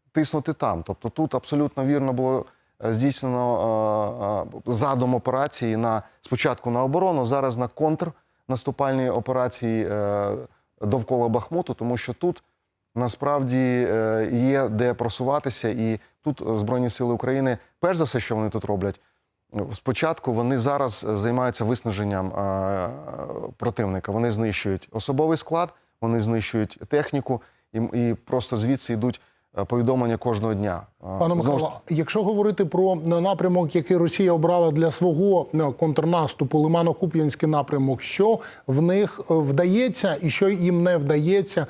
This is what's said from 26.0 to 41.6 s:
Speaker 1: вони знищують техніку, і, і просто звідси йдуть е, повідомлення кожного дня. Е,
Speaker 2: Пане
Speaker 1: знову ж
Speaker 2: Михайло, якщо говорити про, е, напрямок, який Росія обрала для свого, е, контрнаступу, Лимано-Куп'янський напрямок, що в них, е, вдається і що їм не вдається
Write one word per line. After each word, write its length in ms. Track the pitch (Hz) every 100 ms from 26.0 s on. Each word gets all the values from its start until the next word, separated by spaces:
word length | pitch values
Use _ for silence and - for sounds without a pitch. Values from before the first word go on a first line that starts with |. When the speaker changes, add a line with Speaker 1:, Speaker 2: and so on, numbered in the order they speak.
Speaker 1:
вони 200 | 113 117
знищують 580 | 107 113 107 113 107 - 92
техніку, 540 | 147 147 143 - 120 - _ _
і, 80 | 113 117
і 220 | 120 120
просто 420 | 113 - 127 - 117
звідси 360 | 113 135 -
йдуть 280 | 113 123 - _ _ _ -
е, 60 |
повідомлення 520 | 98 120 120 131 120 113
кожного 380 | 123 104 113
дня. 280 | 101 104 85 - _
Е, 40 | 92 95
Speaker 2:
Пане 240 | 170 175
Speaker 1:
знову 160 | 139 139
ж 60 |
Speaker 2:
Михайло, 160 | 156 - -
якщо 340 | 160 160 214
говорити 420 | 202 208 208 196
про, 280 | 180 175 190
е, 280 | 175 165 170
напрямок, 560 | 185 185 185 180 160 175
який 200 | - 180
Росія 360 | 170 - 185
обрала 380 | 170 165 175 165
для 200 | 151 165
свого, 560 | - 175 156 202 180 -
е, 180 | 156 147
контрнаступу, 840 | 123 160 151 160 175 147 - 139 156
Лимано-Куп'янський 880 | 156 170 165 - 170 160 151 - 156
напрямок, 560 | 151 139 143 135 123
що 360 | - - 208 220 - - -
в 160 | 135
них, 380 | 170 190 208 - -
е, 40 |
вдається 800 | 160 143 139 180 208 254 - 196 151
і 80 | 165
що 180 | - 196
їм 340 | 196 175 175
не 140 | 175 175
вдається 720 | 143 151 156 196 196 170